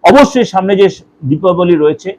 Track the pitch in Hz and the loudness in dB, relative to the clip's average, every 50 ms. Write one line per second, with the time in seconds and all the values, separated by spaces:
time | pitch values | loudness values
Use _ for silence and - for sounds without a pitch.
0 | - 196 214 277 285 277 - 247 226 - - 190 190 196 202 190 196 180 - - | 2 4 4 4 4 2 2 -4 -4 -2 -2 -4 -2 -2 0 2 2 0 0 -6
1 | - _ _ _ 156 131 147 151 170 185 175 175 180 175 175 156 151 151 151 147 | -20 _ _ _ -6 -6 -4 -2 -2 -2 0 0 0 0 0 2 0 -2 -2 -4
2 | - 185 196 | -10 -14 -16